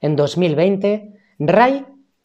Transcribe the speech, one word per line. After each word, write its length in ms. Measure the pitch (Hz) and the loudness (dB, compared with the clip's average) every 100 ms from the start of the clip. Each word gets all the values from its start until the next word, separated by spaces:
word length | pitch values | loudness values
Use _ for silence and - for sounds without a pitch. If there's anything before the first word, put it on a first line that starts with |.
En 120 | 147 | -2
dos 220 | 147 143 170 | 0 0 0
mil 200 | 180 147 | 0 0
veinte, 580 | 185 196 202 208 208 - _ - | 0 0 -2 -4 -8 -20 _ -6
Ray 480 | 147 214 247 277 - - _ _ | 0 2 2 0 -8 -20 _ _